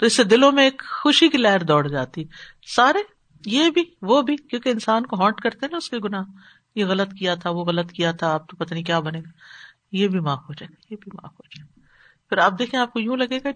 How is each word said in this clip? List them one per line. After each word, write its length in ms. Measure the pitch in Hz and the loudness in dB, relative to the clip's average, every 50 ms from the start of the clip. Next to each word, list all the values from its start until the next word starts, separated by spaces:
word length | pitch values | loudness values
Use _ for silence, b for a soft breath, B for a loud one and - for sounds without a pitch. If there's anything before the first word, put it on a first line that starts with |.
تو 60 | - | 0
اس 100 | 233 - | 2 4
سے 80 | - 233 | 2 4
دلوں 280 | 190 220 254 277 277 | 4 6 6 6 6
میں 120 | 277 277 269 | 6 6 4
ایک 180 | 269 269 - - - - - | 2 2 -2 -12 -10 -6 -2
خوشی 260 | - 294 262 - 330 311 | 0 2 4 4 4 4
کی 100 | 294 254 | 4 4
لہر 240 | 233 202 196 185 | 4 4 4 2
دوڑ 260 | 170 160 151 147 143 143 | 2 2 2 2 2 0
جاتی، 360 | 143 135 127 127 - 160 156 156 B B B B B B B - - | -2 -4 -6 -6 -8 -12 -12 -12 B B B B B B B -4 2
سارے، 220 | 240 247 277 320 403 415 - _ _ _ _ _ _ - | 2 4 4 4 2 -2 -6 _ _ _ _ _ _ -8
یہ 240 | 208 220 277 320 339 | -2 0 2 2 2
بھی، 120 | 302 349 339 - _ - | 2 0 -2 -4 _ -6
وہ 200 | 190 190 247 294 | 0 2 2 2
بھی، 140 | 254 262 294 | 2 0 -2
کیونکہ 320 | 294 - - 247 240 - 262 | -6 -6 -8 -8 -4 -2 -2
انسان 380 | 240 220 - 220 220 226 247 | -2 -2 0 0 0 0 -2
کو 160 | - 226 185 | -4 -2 0
ہانٹ 180 | 190 214 208 - | 0 0 0 0
کرتے 180 | - 226 - - | -4 -4 -4 -4
ہیں 80 | 269 294 | -8 -8
نا 60 | 339 | -6
اس 140 | 339 - - | -8 -8 -8
کے 80 | 247 233 | -8 -6
گناہ، 240 | 196 196 202 190 190 - b b b b b b b b - | -6 -6 -6 -8 -10 -10 b b b b b b b b -6
یہ 100 | 214 202 | -4 -2
غلط 300 | 185 190 190 196 196 196 | 0 0 0 -2 -4 -4
کیا 200 | 190 185 180 175 | -6 -4 -4 -2
تھا، 160 | 175 - 175 | -2 -4 -4
وہ 140 | 170 175 170 | -4 -4 -2
غلط 280 | 170 170 175 175 170 | -2 -2 -2 -2 -4
کیا 200 | - - 170 165 | -4 -2 -2 -2
تھا، 200 | 165 165 175 160 | -2 -2 -2 -2
آپ 160 | 156 156 160 - | -2 -2 -4 -8
تو 80 | - | -10
پتہ 180 | - 165 165 165 | -10 -10 -8 -8
نہیں 100 | 165 170 | -8 -4
کیا 160 | - 170 165 | -2 -2 -2
بنے 180 | 151 156 160 165 | -2 -4 -8 -10
گا، 120 | 160 - - B B B B B B B B B _ _ | -12 -16 -20 B B B B B B B B B _ _
یہ 160 | 196 190 202 196 | -4 -2 0 0
بھی 120 | 185 185 | 0 0
معاف 180 | 160 147 139 135 | -2 -2 -4 -4
ہو 140 | - - | -8 -14
جائے 200 | 147 - - - | -16 -16 -18 -20
گا، 140 | _ _ _ - | _ _ _ -18
یہ 60 | 214 208 | -18 -18
بھی 100 | - 196 190 | -18 -20 -20
معاف 180 | - - - | -20 -20 -20
ہو 160 | _ _ - _ - | _ _ -20 _ -20
جائے 120 | 151 147 - | -20 -20 -20
گا۔ 100 | _ _ b b b b b b b b b - | _ _ b b b b b b b b b -6
پھر 100 | 196 185 | 0 2
آپ 200 | 175 202 190 180 | 2 2 2 0
دیکھیں، 220 | 247 233 262 254 | -4 -4 -2 -2
آپ 120 | 240 240 | -2 -2
کو 80 | - 233 | -4 -6
یوں 160 | 214 226 262 | -4 -4 -2
لگے 220 | 254 254 240 262 254 254 | -2 -2 -4 -4 -6 -6
گا 60 | 277 269 | -6 -6